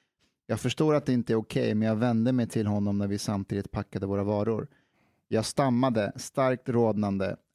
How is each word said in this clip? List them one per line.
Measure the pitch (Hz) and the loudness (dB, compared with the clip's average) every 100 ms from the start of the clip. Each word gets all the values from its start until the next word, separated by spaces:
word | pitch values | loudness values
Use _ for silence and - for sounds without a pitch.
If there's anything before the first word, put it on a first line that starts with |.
| _ _ _ _ - | _ _ _ _ -6
Jag | 110 | -4
förstår | 127 - 156 | -2 0 2
att | 147 139 | 2 2
det | |
inte | 123 113 | 0 2
är | 113 | 0
okej, | 110 139 117 | 0 -2 0
men | 107 110 | 0 0
jag | 110 | 2
vände | 123 113 120 | 2 2 2
mig | 127 113 | 0 0
till | 117 107 | -2 0
honom | 104 101 101 | 0 0 0
när | 101 | 0
vi | 101 | -2
samtidigt | - 101 98 101 - | -2 -4 -4 -6 -4
packade | 107 - - 98 | -8 -6 -4 -2
våra | 101 | 0
varor. | 101 104 107 110 - _ _ _ _ _ _ | 0 0 0 -2 -6 _ _ _ _ _ _
Jag | 110 | -2
stammade, | 107 - 139 120 131 110 101 - | 0 0 2 2 2 2 -2 -6
starkt | - - 131 127 - | -8 -2 0 0 0
rodnande, | 117 113 104 101 98 95 - _ | 2 2 2 0 0 -2 -4 _